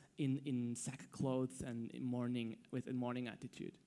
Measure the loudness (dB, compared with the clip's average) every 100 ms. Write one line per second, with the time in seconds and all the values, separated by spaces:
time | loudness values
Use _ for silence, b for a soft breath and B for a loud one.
0 | b 0 2 2 2 2 2 0 -4 -6
1 | -8 0 2 4 2 0 -4 -4 -4 -2
2 | 0 2 2 2 0 -4 -4 -4 0 0
3 | 2 0 -2 -4 -8 -6 -8 -8